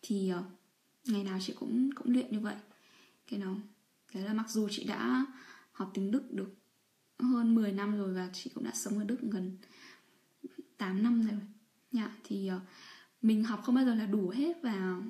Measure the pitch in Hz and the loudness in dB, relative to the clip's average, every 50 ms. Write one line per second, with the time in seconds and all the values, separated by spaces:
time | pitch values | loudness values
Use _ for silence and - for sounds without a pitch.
0 | - - 214 196 190 185 180 175 185 - - - _ _ _ _ _ _ _ _ | -4 -2 -2 0 0 0 0 -2 -4 -8 -12 -18 _ _ _ _ _ _ _ _
1 | _ 262 220 202 196 196 190 190 190 - - - - - 220 240 262 269 277 - | _ -2 -2 0 0 -2 -4 -4 -4 -4 -6 -6 -4 -2 2 2 2 2 0 -2
2 | - - 247 254 - - 214 214 208 208 - - - - - _ _ _ - - | 0 2 2 2 2 0 -2 -2 -2 -4 -6 -8 -12 -20 -20 _ _ _ -20 -20
3 | - _ _ _ _ - 240 202 196 190 190 208 - - - _ _ _ _ _ | -20 _ _ _ _ -8 -6 -4 -4 -4 -4 -6 -8 -12 -18 _ _ _ _ _
4 | _ _ - 190 190 208 214 214 220 - - 220 214 196 208 - - - 202 - | _ _ -8 -6 -4 -2 0 -2 -2 0 0 0 0 0 -2 -4 -4 -6 -4 -2
5 | 220 233 254 254 269 277 - - - - - - - _ _ - 190 185 - 196 | 0 2 2 2 2 0 -4 -16 -20 -20 -20 -20 -20 _ _ -8 -8 -4 -2 -2
6 | 196 196 208 277 - - - 196 190 190 - - _ _ _ _ _ _ _ _ | -2 0 0 0 -2 -2 -6 -6 -6 -6 -10 -18 _ _ _ _ _ _ _ _
7 | _ _ _ _ 247 247 254 240 233 226 226 226 214 202 196 196 202 208 208 208 | _ _ _ _ 2 4 4 4 6 6 6 6 6 4 0 0 0 0 0 0
8 | 196 190 185 185 180 185 185 - - - - - - - - - - 208 220 208 | 0 -2 -2 -2 -4 -4 -8 -10 -12 -10 -8 -6 -6 -6 -6 -6 -4 -2 -2 -2
9 | 208 202 240 254 - 226 202 190 180 185 185 - - - - - - - - - | 0 -2 -2 -2 -2 -2 -2 -2 -2 -4 -6 -10 -16 -20 -20 -20 -20 -20 -20 -20
10 | _ _ _ _ _ _ _ _ - 370 - - - _ _ _ 214 190 190 190 | _ _ _ _ _ _ _ _ -16 -14 -14 -14 -18 _ _ _ -4 -2 0 2
11 | 214 233 240 233 220 214 208 208 202 - - - _ _ _ _ _ _ - 233 | 4 4 4 4 4 2 0 -4 -6 -10 -16 -20 _ _ _ _ _ _ -4 -2
12 | 214 - - - - - 208 196 196 190 185 185 190 - - - - - - - | -2 -2 -6 -12 -8 -6 -4 -4 -2 -2 -4 -4 -6 -12 -20 -20 -20 -20 -20 -20
13 | - _ _ _ - 220 220 214 220 220 214 208 - - 247 262 262 254 233 220 | -20 _ _ _ 4 4 4 4 2 0 -2 -4 0 2 4 6 6 6 4 2
14 | 214 196 202 214 190 180 220 247 285 330 339 339 - 240 214 196 190 185 180 180 | 2 2 2 2 2 0 0 2 0 0 0 -2 -2 -2 -2 0 0 -2 -2 -2
15 | 196 226 | -4 -8